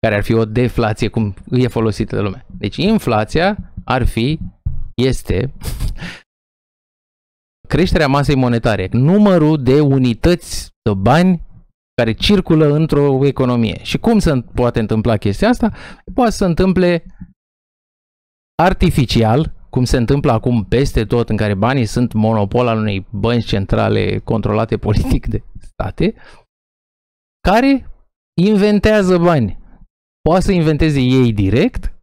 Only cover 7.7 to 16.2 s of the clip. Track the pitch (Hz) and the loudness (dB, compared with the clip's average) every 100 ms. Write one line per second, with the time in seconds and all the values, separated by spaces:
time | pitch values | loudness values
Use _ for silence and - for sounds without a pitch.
7.7 | 135 180 180 147 139 135 139 127 117 120 | 0 2 2 2 2 2 2 2 0 0
8.7 | 101 92 110 139 196 208 180 151 156 123 | -2 -2 0 2 4 4 4 2 0 2
9.7 | 139 147 135 127 117 165 175 - - - | 2 4 2 2 2 0 0 -2 -8 -8
10.7 | _ - 101 98 147 180 170 - - _ | _ -4 0 2 4 4 0 -4 -20 _
11.7 | _ _ - 117 110 - 202 - 160 151 | _ _ -4 -2 -2 0 0 2 2 4
12.7 | 147 160 147 143 135 139 131 127 120 113 | 2 2 2 2 2 0 0 0 0 -2
13.7 | - - - - 226 165 135 117 - 120 | -4 -8 -2 0 2 2 0 -4 -2 -2
14.7 | 120 107 113 107 110 104 98 208 247 220 | 0 -2 -2 0 0 -2 0 0 0 -2
15.7 | - - - - 190 | -4 -18 -20 -10 -2